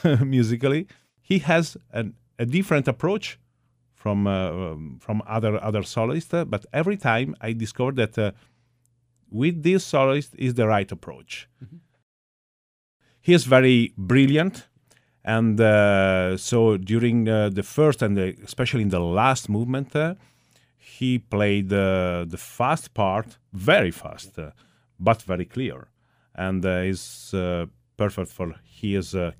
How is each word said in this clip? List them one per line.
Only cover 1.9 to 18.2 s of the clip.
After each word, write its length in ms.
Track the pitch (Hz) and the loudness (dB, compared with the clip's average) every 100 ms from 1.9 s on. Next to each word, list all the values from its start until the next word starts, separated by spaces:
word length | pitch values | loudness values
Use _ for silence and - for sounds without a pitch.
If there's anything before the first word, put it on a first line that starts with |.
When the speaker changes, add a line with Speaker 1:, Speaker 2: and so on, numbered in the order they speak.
Speaker 1:
an, 220 | 110 110 - _ - | -8 -8 -10 _ -6
a 80 | 117 | -2
different 420 | 160 190 151 135 | -2 0 0 0
approach 500 | 131 165 214 - - _ _ _ _ _ | -2 -2 -2 -6 -16 _ _ _ _ _
from, 320 | _ 107 101 101 | _ -4 0 0
uh, 240 | 95 92 | 0 -2
um, 480 | 87 92 76 78 64 | -4 -8 -10 -14 -16
from 220 | - 107 - | -6 -6 -4
other, 360 | 110 110 107 | -2 -2 -2
other 200 | 107 107 | -2 -4
soloists, 500 | 95 - 113 156 - | -4 -4 -2 -4 -4
uh, 120 | 170 | -4
but 200 | 165 104 - | -4 -6 -6
every 240 | 139 170 202 | -4 -2 -2
time 400 | 131 113 135 - | 0 0 -2 -8
I 120 | 110 | -8
discovered 440 | 117 110 - 127 135 | -6 -8 -4 -4 0
that, 220 | 107 - | -2 0
uh, 140 | 104 - _ _ _ _ _ _ _ _ _ | -4 -4 _ _ _ _ _ _ _ _ _
with 320 | 107 147 175 | -2 -2 0
this 220 | 156 190 | 2 2
soloist 500 | - 147 135 139 143 - | 0 2 2 2 -4 -4
is 160 | 127 | -2
the 120 | 120 110 | 2 2
right 240 | 107 98 | 2 0
approach. 580 | 87 - 65 - - - _ | -10 -14 -18 -16 -18 -18 _
Speaker 2:
Mm-hmm. 120 | 117 165 _ _ _ _ _ _ _ _ _ _ _ _ _ _ | -20 -20 _ _ _ _ _ _ _ _ _ _ _ _ _ _
Speaker 1:
He 120 | - | 4
is 120 | 175 | 4
very 480 | 127 131 131 127 117 - | 6 6 8 6 4 -2
brilliant, 680 | 95 127 135 151 185 - - _ _ _ _ _ | 2 4 4 4 0 -4 -20 _ _ _ _ _
and, 360 | - 113 113 107 | -2 0 2 4
uh, 760 | 113 107 104 98 95 92 92 95 | 6 6 6 4 4 2 0 -2
so 400 | - 120 113 101 | -2 2 4 2
during, 520 | 95 113 120 117 110 | 0 0 2 2 2
uh, 220 | 110 104 | 2 0
the 120 | 98 | -2
first 400 | 95 - 151 135 | -4 2 2 2
and 140 | 110 | 0
the, 200 | 101 | 0